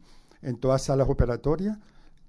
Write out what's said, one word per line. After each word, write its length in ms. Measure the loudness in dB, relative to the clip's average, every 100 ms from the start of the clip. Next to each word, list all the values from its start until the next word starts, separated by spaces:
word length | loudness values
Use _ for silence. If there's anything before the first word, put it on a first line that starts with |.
| -20 -20 -20 -14
en 160 | -10 -4
todas 280 | 0 0 0
salas 240 | 0 2
operatorias, 680 | 2 2 0 -2 -2 -2 -6 -12 -20 -20 -20